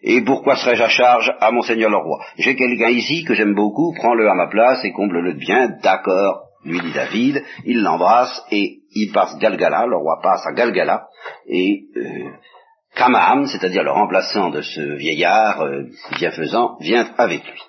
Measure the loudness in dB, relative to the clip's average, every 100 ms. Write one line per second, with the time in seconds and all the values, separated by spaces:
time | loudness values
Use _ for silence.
0 | 4 2 2 0 2 2 2 2 2 4
1 | 4 4 2 0 0 2 -2 0 2 0
2 | -2 -8 -8 -4 -2 0 -2 0 0 0
3 | -2 -6 -2 0 0 0 0 0 -2 0
4 | 0 4 4 2 0 4 4 2 -4 -4
5 | -2 -2 -4 -6 -2 0 0 0 0 0
6 | 0 0 0 -2 -10 _ -8 -6 -6 -6
7 | -4 0 0 -2 -8 -12 -4 0 0 2
8 | 4 4 2 -4 -4 -2 -2 -6 _ -6
9 | -2 0 -2 0 -2 0 0 2 0 0
10 | -2 0 0 0 -2 -2 0 0 0 -2
11 | -4 _ -18 -18 -4 -2 0 -2 -4 -10
12 | -8 -10 -12 -16 _ -20 _ _ _ 0
13 | 4 4 4 2 0 -2 -2 0 0 0
14 | 2 0 0 -2 -2 -2 -8 -8 -8 -6
15 | -6 -2 2 4 2 0 -4 -6 -10 -16
16 | -12 -6 -4 -4 -4 -2 -2 -4 -2 -2
17 | -2 0 0 -2 -10 -20